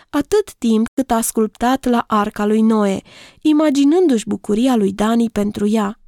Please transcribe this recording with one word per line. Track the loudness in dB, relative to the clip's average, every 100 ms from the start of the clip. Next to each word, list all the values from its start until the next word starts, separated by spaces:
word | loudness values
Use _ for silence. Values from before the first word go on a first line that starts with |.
| _
atât | -6 -2 -2 -2
timp | -4 0 0 0
cât | -2 -2
a | -2
sculptat | -2 -2 -2 -2 -2 0 0
la | -2 0
arca | -2 -2 -2 0
lui | 2
Noe, | 2 2 0 -2 -8 -20 -20 _
imaginându-și | 0 2 2 2 2 4 2 0 -2
bucuria | -6 -4 0 0 2
lui | 0
Dani | 0 0 0 0
pentru | -2 -4 -2 -2
ea. | 0 -2 -8